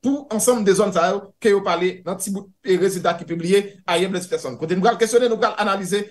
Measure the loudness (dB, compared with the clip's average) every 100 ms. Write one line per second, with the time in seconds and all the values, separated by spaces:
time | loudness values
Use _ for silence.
0 | -2 -2 -4 -2 0 2 2 4 2 2
1 | 0 -2 -6 _ 2 2 2 0 -2 -4
2 | -10 -8 -6 -8 -10 _ -2 0 2 0
3 | -2 -4 -6 -6 2 0 0 -12 -4 0
4 | 0 -4 -4 -6 -6 -8 -4 2 2 2
5 | 2 2 2 2 0 0 -2 -2 -2 -4
6 | -4